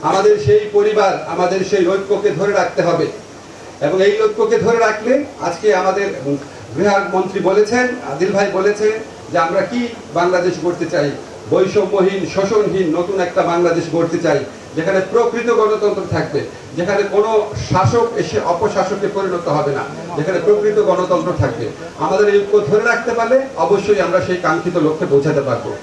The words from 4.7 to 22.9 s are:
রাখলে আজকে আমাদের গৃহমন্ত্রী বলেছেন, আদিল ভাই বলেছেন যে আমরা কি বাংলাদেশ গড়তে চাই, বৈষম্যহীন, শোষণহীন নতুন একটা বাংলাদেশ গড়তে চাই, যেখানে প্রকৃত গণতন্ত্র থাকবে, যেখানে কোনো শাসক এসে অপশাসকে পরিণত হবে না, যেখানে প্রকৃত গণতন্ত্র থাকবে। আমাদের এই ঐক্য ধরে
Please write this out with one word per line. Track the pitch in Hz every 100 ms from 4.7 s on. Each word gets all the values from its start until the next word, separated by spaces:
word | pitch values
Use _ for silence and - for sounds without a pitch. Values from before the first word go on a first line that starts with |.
| 233 220
রাখলে | 202 226 277 - - 175
আজকে | 170 214 185
আমাদের | 190 190 190 135 139 143 - - - 120
গৃহমন্ত্রী | 202 247 180 185 - 196 175
বলেছেন, | 202 208 240 254 - -
আদিল | 143 190 190
ভাই | 202 190
বলেছেন | 196 208 214 220 - - -
যে | 170 170
আমরা | 196 185
কি | 240 233 - - 160
বাংলাদেশ | 175 180 180 170
গড়তে | 170 170 165
চাই, | 156 143 131 - - -
বৈষম্যহীন, | 175 190 208 185 196 185 196 151
শোষণহীন | 190 196 214 190 185 175 170
নতুন | 175 190 175
একটা | 190 170
বাংলাদেশ | 170 175 165 160
গড়তে | 165 165 170 160
চাই, | 143 - - - 151
যেখানে | 170 190 -
প্রকৃত | 233 226 233 233 220
গণতন্ত্র | 208 214 208 190 175
থাকবে, | 160 151 - - - - 143
যেখানে | 180 202 202
কোনো | 196 220 220 - - -
শাসক | 180 190 233 233 -
এসে | 170 214 165
অপশাসকে | 175 214 190 185 202 196 196
পরিণত | 180 175 151 147
হবে | 143 139
না, | - - - 165
যেখানে | 151 185 208
প্রকৃত | 208 208 208 190
গণতন্ত্র | 175 180 175 165 160
থাকবে। | 127 - 107 - - -
আমাদের | - 190 208
এই | 202
ঐক্য | 202 208 -
ধরে | 214 226